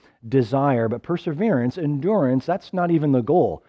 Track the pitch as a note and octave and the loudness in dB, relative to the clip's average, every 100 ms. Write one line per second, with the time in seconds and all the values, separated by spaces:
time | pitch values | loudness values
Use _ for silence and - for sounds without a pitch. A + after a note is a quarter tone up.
0 | _ _ A2+ C3 A#2 C3+ C#3+ B2 A2+ A#2+ | _ _ -2 0 0 0 2 2 0 -4
1 | - E3+ - D3 A3+ C#3+ A#2+ F#3 D#3 D3 | -4 -6 -4 -4 0 0 -2 -2 -4 -2
2 | D#3+ G#3+ C3+ C3 - F#3 - F3+ F3 E3+ | 0 0 2 0 -2 -4 -6 -4 0 2
3 | D3 C3 A2+ E3+ A#2+ D#2 | 2 2 2 2 2 -2